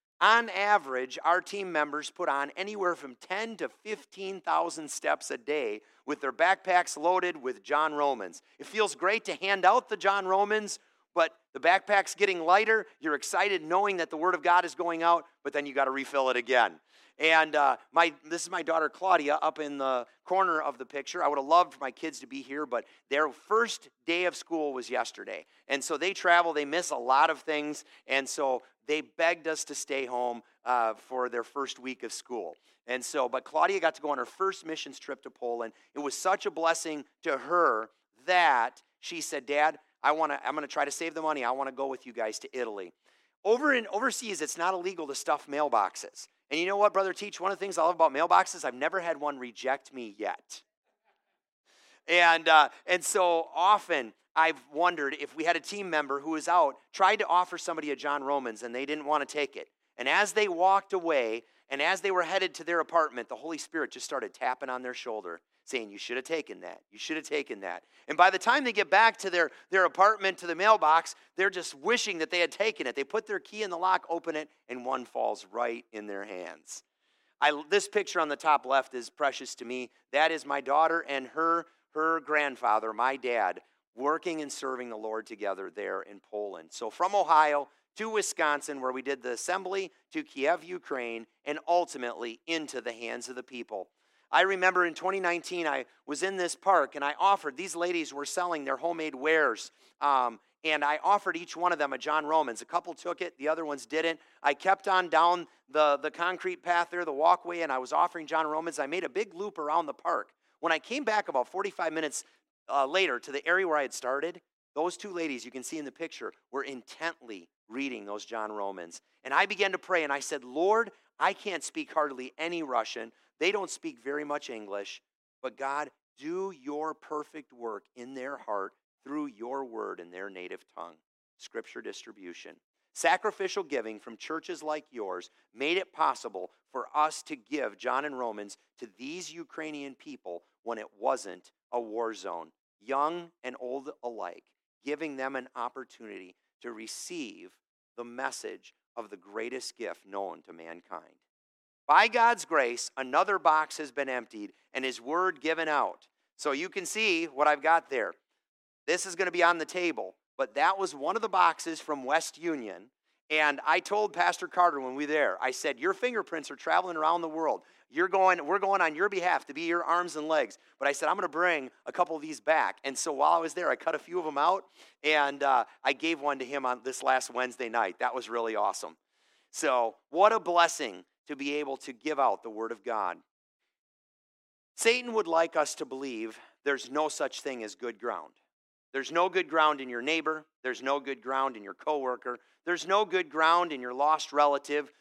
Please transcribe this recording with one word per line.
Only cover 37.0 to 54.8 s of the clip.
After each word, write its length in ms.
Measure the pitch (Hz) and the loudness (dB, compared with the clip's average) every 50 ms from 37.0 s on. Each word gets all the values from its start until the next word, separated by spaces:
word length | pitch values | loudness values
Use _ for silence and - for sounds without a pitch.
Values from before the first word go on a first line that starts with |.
| 135 - _ _ - | -10 -12 _ _ -4
to 120 | 160 139 | -4 -2
her 540 | 131 123 139 175 175 170 143 117 110 110 - _ _ _ _ _ _ _ | -2 -2 2 4 6 6 6 4 2 -2 -6 _ _ _ _ _ _ _
that 560 | 175 180 180 170 156 135 120 113 127 - - - _ _ _ | 2 4 6 6 6 6 6 4 2 -2 -8 -20 _ _ _
she 220 | - - 175 165 | -14 -12 -10 -8
said, 260 | 143 - 160 143 123 | -6 -6 -6 -6 -4
"Dad, 320 | 127 143 147 151 160 147 - _ _ _ _ - | 0 2 2 4 2 2 -2 _ _ _ _ 0
I 80 | 143 | 2
wanna, 280 | 151 160 160 151 143 139 - | 2 2 0 -2 -2 -2 -4
I'm 80 | 123 143 | -4 -4
gonna 140 | 156 147 | -4 -6
try 180 | 139 - 156 143 | -4 -4 -4 -2
to 60 | 143 | -2
save 240 | 139 - 165 165 151 | -4 -6 -6 -6 -6
the 60 | 165 160 | -4 -2
money. 200 | 156 151 143 123 | -2 -2 0 0
I 60 | 120 | -2
wanna 220 | 131 135 139 135 | -2 -2 -4 -6
go 160 | 131 123 139 | -6 -6 -6
with 180 | 135 131 127 - | -6 -6 -8 -12
you 80 | 127 113 | -10 -6
guys 240 | 117 110 110 107 - | -4 -4 -4 -4 -6
to 100 | - - - | -10 -8 -6
Italy." 380 | 127 123 113 104 101 92 87 - _ _ _ _ _ _ _ _ _ - | -6 -4 -4 -6 -8 -10 -12 -14 _ _ _ _ _ _ _ _ _ 2
Over 300 | 196 226 247 302 294 269 | 2 4 4 4 4 4
in, 140 | 247 220 | 2 0
overseas, 540 | - - 208 247 262 - - 233 220 196 143 | -2 -2 -2 0 0 -2 -2 -6 -6 -4 -4
it's 160 | 156 147 - | -4 -4 -4
not 180 | 170 170 185 190 | -2 0 0 0
illegal 320 | 180 175 190 196 165 156 | 0 -2 -4 -4 -6 -6
to 80 | 139 139 | -6 -6
stuff 320 | - - - 151 143 - | -4 -2 0 -2 -2 -2
mailboxes. 800 | 143 139 147 151 143 120 110 98 90 - - - - - - - - _ _ _ - | -4 -2 -2 0 2 2 2 2 0 -2 -8 -12 -14 -14 -16 -20 -20 _ _ _ -4
And 100 | 143 160 | -2 -2
you 60 | 175 | 0
know 120 | 185 202 | 0 4
what, 160 | 202 208 208 202 | 4 4 4 6
Brother 180 | 196 196 190 | 4 2 0
Teach? 300 | 175 - 208 208 - - | -2 -4 -8 -10 -6 -4
One 100 | 170 190 | -4 -4
of 80 | 202 - | -2 -4
the 40 | 202 | -4
things 140 | 202 175 | -4 0
I 60 | 170 160 | 2 2
love 120 | 170 175 | 4 4
about 180 | - 165 151 135 | 6 4 4 4
mailboxes, 500 | 143 165 175 180 180 190 - - 170 143 | 2 2 4 6 4 4 2 -2 -6 -6
I've 100 | 135 123 | -6 -4
never 280 | 127 139 165 175 190 | -2 -2 -2 -2 -2
had 180 | 170 170 165 143 | -2 -4 -4 -4
one 180 | 147 147 143 | -4 -6 -6
reject 560 | 131 127 123 110 - 123 127 - 139 - - 135 | -6 -10 -12 -10 -4 -2 -2 -2 -2 -4 -10 -12
me 220 | 131 120 107 101 | -12 -12 -10 -8
yet. 440 | 98 104 95 - - _ - - - - _ _ _ _ _ _ _ _ _ _ _ _ _ _ _ _ _ _ _ _ _ _ _ _ _ _ _ _ | -6 -6 -6 -6 -8 _ -18 -20 -20 -20 _ _ _ _ _ _ _ _ _ _ _ _ _ _ _ _ _ _ _ _ _ _ _ _ _ _ _ _
And, 400 | - 170 175 175 170 165 160 156 | 4 6 8 8 8 8 6 8
uh, 220 | 160 160 156 147 127 - - - | 8 10 10 10 8 4 -4 -2
and 180 | - 180 180 - | 0 0 0 0
so 460 | - - 202 180 175 170 165 160 - - | 0 2 4 4 4 4 2 0 -2 -2
often 600 | 156 175 196 214 202 - - 170 143 123 110 - _ _ _ - | 2 4 6 6 4 4 2 0 0 0 -2 -8 _ _ _ 2
I've 280 | 156 160 165 160 135 123 _ 143 | 4 4 4 2 -2 -8 _ 0
wondered 440 | 147 | 2